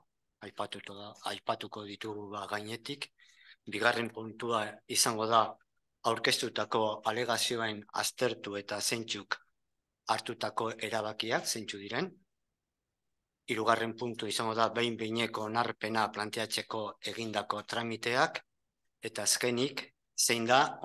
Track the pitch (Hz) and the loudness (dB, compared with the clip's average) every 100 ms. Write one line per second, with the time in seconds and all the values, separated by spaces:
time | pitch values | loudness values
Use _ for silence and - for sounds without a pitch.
0 | _ _ _ _ 101 - 104 101 - 98 | _ _ _ _ -10 -8 -8 -8 -14 -14
1 | 104 - - 98 - 117 104 107 101 101 | -14 -10 -8 -4 -2 -2 -4 -8 -10 -8
2 | 110 104 104 104 98 104 104 113 127 143 | -8 -8 -8 -8 -4 -6 -6 -8 -8 -8
3 | - _ - - - - - 101 117 117 | -10 _ -20 -20 -20 -20 -8 2 4 4
4 | 113 110 113 107 120 113 104 107 - 117 | 0 -6 -10 -6 0 0 0 -6 -2 2
5 | 127 110 110 117 104 - _ _ _ _ | 4 2 6 6 6 2 _ _ _ _
6 | 117 113 135 - 120 - 104 117 107 107 | 0 2 2 2 0 -2 0 2 2 0
7 | 110 110 120 113 - 117 113 104 107 - | 0 0 2 2 2 0 -2 -4 -4 -2
8 | 107 - 123 110 - 101 101 104 - 117 | -2 0 0 0 -6 -6 -4 -2 -2 -2
9 | 110 104 95 - _ _ _ _ _ _ | -2 -6 -4 -6 _ _ _ _ _ _
10 | - 110 - 113 107 - 113 - 107 113 | -2 0 -2 -4 -4 -2 -4 -4 -4 -2
11 | 107 104 110 139 - 117 101 101 101 117 | -2 -4 -2 -2 0 -4 -6 -8 -4 -4
12 | 190 - _ _ _ _ _ _ _ _ | -4 -6 _ _ _ _ _ _ _ _
13 | _ _ _ _ - 110 110 113 113 113 | _ _ _ _ -4 0 4 4 2 -4
14 | 123 113 110 101 113 110 110 113 120 113 | -6 -4 -2 0 0 2 2 2 0 0
15 | 110 113 113 110 107 113 113 - 107 110 | -2 0 0 -2 -2 0 0 -2 -2 0
16 | 104 101 107 117 110 - - 113 101 - | 0 -2 -4 -2 -2 -4 -4 -4 -6 -8
17 | - 101 113 104 101 104 - 113 117 110 | -8 -6 -2 -2 -2 -4 -4 -4 -2 -2
18 | 120 127 165 - - _ _ _ _ _ | 2 4 2 0 -12 _ _ _ _ _
19 | 110 - 104 - 123 120 139 - - _ | -8 -2 2 2 2 2 0 -2 -10 _
20 | _ - - 117 113 131 - - | _ 0 2 4 6 6 6 0